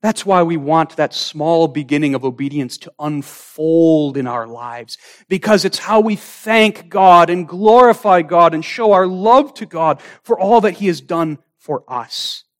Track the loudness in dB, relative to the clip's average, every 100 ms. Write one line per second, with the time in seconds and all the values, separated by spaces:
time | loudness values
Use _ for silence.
0 | -4 -4 0 0 0 -2 -2 -2 -2 -4
1 | -6 -4 -10 -6 -2 0 0 -4 -4 -2
2 | -2 -2 -6 -8 -8 -6 -8 -12 -20 _
3 | -8 -8 -10 -18 -20 -6 0 2 4 2
4 | 0 -4 -6 -8 -10 -14 -16 -16 -16 -20
5 | _ -20 _ -6 0 0 0 -6 -2 0
6 | 0 -4 -10 -18 -2 2 2 -2 -8 2
7 | 6 6 4 0 -6 -2 4 6 6 4
8 | 2 0 2 2 2 2 -8 -4 2 2
9 | 2 -2 2 2 2 -8 -14 -4 -2 -4
10 | -8 -20 _ -4 2 2 2 -2 -4 -4
11 | -6 -4 -4 -6 _ _ -10 -10 _ -12
12 | -10 -12 -12 -12 _